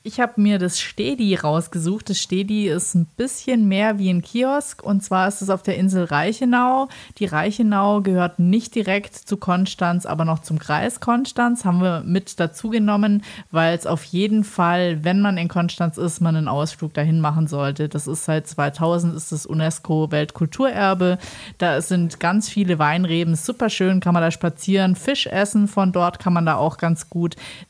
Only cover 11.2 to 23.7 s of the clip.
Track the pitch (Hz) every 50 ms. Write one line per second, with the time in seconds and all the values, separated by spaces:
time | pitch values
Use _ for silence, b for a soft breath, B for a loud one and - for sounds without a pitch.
11.2 | 269 - - 240 240 240 240 240 - 185 175 180 185 185 170 156 - - 175 196
12.2 | - - - - 170 160 - - - 220 226 226 208 208 208 208 214 208 208 208
13.2 | B B B B B - 160 165 165 165 175 170 - - 165 156 - - - 180
14.2 | 202 208 220 214 202 208 - - 175 170 175 180 180 175 165 151 151 175 185 202
15.2 | 202 202 190 170 170 170 - 175 170 170 - - 175 165 160 - 175 165 160 -
16.2 | 170 165 160 156 143 - - 143 151 151 - - 165 151 - 147 151 160 160 165
17.2 | 156 151 151 160 160 151 143 143 139 139 143 147 151 151 - 151 - 135 156 -
18.2 | - - 156 156 156 - - - 143 143 143 151 165 165 170 170 170 170 160 160
19.2 | - - 160 151 - - 156 156 156 160 160 - - - 160 156 156 151 151 151
20.2 | 151 156 - - 170 156 - - 262 262 - 196 202 190 190 180 180 180 180 185
21.2 | B B B B B B B - 180 175 147 - 160 - 185 175 170 165 - -
22.2 | - 170 190 220 208 - - 208 196 180 175 156 151 147 160 180 185 165 165 170
23.2 | 170 165 160 160 - - 240 - 226 214